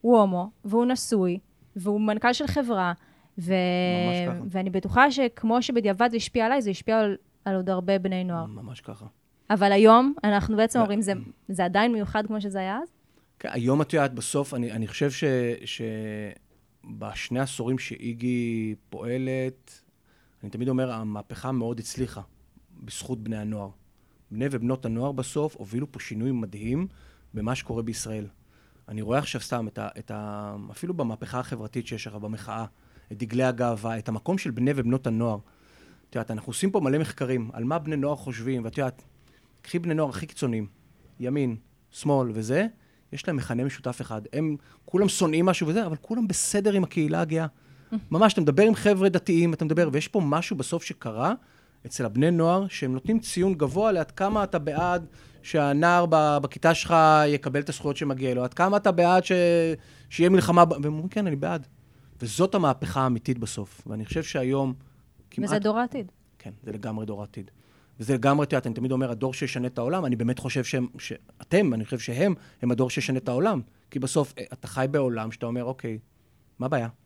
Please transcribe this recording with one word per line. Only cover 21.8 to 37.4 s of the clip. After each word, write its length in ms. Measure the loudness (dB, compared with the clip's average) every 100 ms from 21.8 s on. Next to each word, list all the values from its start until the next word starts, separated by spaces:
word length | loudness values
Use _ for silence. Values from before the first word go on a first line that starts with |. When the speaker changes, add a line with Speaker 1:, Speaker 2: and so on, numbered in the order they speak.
| -10 -8 -8 -8 -18 _ _ _ _ -20
Speaker 2:
בזכות 400 | -16 -14 -10 -8
בני 140 | -6 -6
הנוער. 320 | -6 -8 -10 -16 _ _ _ _ _
בני 140 | -6 -4
ובנות 340 | -2 -2 -2 -4
הנוער 260 | -4 -4
בסוף 440 | -4 -4 -2 -4 -6
הובילו 360 | -8 -6 -6
פה 80 | -10
שינוי 320 | -10 -4 -2
מדהים 560 | -2 -6 -8 -4 -2 -4 -10 -20 _ _
במה 220 | -6 -4 -4
שקורה 260 | -4 -6
בישראל. 460 | -6 -8 -8 -8 -10 _ _ _ _ _ -12
אני 120 | -8
רואה 160 | -2 -2
עכשיו 220 | -2 -8
סתם 260 | -6 -6 -6
את 100 | -8
ה-, 120 | -10 -12
את 120 | -12
ה-, 440 | -10 -10 -10 -10 -12 -14
אפילו 220 | -10 -6
במהפכה 460 | -4 -4 -4 -6 -6
החברתית 480 | -6 -8 -8 -8 -8
שיש 200 | -10 -10
עכשיו, 120 | -10
במחאה, 440 | -8 -8 -8 -8 -10 _ _ -20 _
את 60 | -10
דגלי 260 | -4 0
הגאווה, 540 | 0 0 -2 -2 -6 -6
את 120 | -6
המקום 280 | -6 -2 -2
של 140 | -2
בני 200 | 0 0 0
ובנות 320 | 0 0 0
הנוער. 300 | -2 -2 -4 -8 _ _ -20 -20 _ _
את 60 | -8
יודעת, 160 | -6
אנחנו 180 | -8 -8
עושים 220 | -2 0
פה 80 | 2
מלא 180 | 2 2
מחקרים 500 | 0 -4 -2 -2